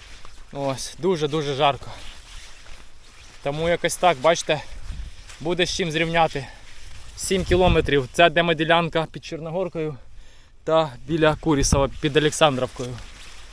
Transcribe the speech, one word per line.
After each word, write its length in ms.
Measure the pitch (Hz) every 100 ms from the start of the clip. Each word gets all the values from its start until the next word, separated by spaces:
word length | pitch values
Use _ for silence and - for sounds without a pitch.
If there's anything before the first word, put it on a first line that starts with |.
| - - - - -
Ось, 440 | 143 139 131 - -
дуже-дуже 560 | 165 175 151 156 143
жарко. 360 | 135 143 131 - - - - - - - - - - - - - - - -
Тому 260 | 143 147 165
якось 280 | 170 170 -
так, 220 | 180 143
бачите, 440 | 151 170 - 143 - - - - - - - -
буде 260 | 156 175 180
з 100 | -
чим 140 | 175
зрівняти. 560 | 156 165 165 160 143 131 - - - - - - -
Сім 280 | - 196
кілометрів, 640 | 175 180 180 165 147 143 127
це 180 | - 170
демоділянка 760 | 156 170 156 156 170 165 165 156
під 120 | 156
Чорногоркою 720 | - 165 160 170 180 165 156 131 - - - - - -
та 280 | - 160 156 123 -
біля 300 | 165 156 151
Курісова 520 | 160 147 - 143 135 -
під 160 | 156 151
Олександровкою. 800 | 151 - 156 127 123 - 127 120 - - - - -